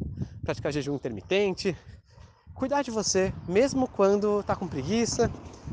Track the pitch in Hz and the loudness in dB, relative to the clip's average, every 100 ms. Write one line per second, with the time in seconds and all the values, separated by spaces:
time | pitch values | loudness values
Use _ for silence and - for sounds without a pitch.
0 | - - - - - 151 160 147 139 143 | -8 -8 -10 -6 -6 -4 -2 -2 -2 -4
1 | 139 107 - 190 202 180 202 151 - - | -4 -8 0 2 2 0 -2 -4 -8 -20
2 | _ - - _ - - 262 277 277 220 | _ -20 -20 _ -20 -6 0 0 0 0
3 | 190 190 190 - - 185 269 269 254 - | 2 2 2 0 0 4 4 2 0 4
4 | 196 202 208 208 196 196 180 143 131 220 | 4 4 2 0 0 -2 -2 -4 0 0
5 | 226 - 233 - - - - | 0 2 0 -2 -12 -16 -12